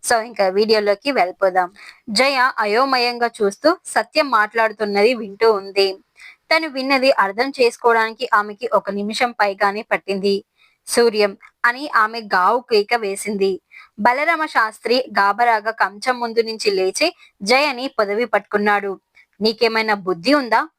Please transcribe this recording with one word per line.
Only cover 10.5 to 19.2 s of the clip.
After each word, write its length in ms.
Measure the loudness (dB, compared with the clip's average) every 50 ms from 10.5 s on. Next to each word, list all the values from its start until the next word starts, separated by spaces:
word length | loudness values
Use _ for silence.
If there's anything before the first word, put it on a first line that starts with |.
| _ _ _ _ _ _ _
"సూర్యం" 500 | -4 0 2 2 2 2 2 0 0 -2 _ _ -20 _ _ -2
అని 260 | -2 -2 -2 -8 -2 0
ఆమె 260 | 0 0 0 -2 -8
గావు 400 | -8 -2 0 2 2 2 2 0
కేక 340 | -2 _ 0 0 2 2 -2
వేసింది. 680 | -2 -2 -4 -6 -6 -8 -6 -2 0 0 0 -2 -4 _ _ _ -20 -20 _ _ 0
బలరామ 480 | 0 0 2 2 0 0 0 -2 -2
శాస్త్రి 580 | -2 0 0 0 0 -4 -8 _ 0 0 0 0 -2 -2 0
గాబరాగా 520 | 2 2 2 2 2 2 2 0 0 -4
కంచం 500 | -2 -2 -2 -2 -2 -6 -4 -4 -2 -2
ముందు 220 | -4 -4 -2 -2 -2
నుంచి 280 | -2 -4 -4 -2 -2
లేచి 440 | 0 0 0 -2 0 0 -2 -2 -2 _ -20 _ _ _ -2
జయని 480 | 2 2 2 2 0 -2 -4 -8 -8 _ -2
పొదవి 260 | -2 -2 0 -4 -2
పట్టుకున్నాడు. 760 | 0 -2 -4 -2 _ -2 0 2 2 0 0 -2 -4 -10 -10 _ _ _ _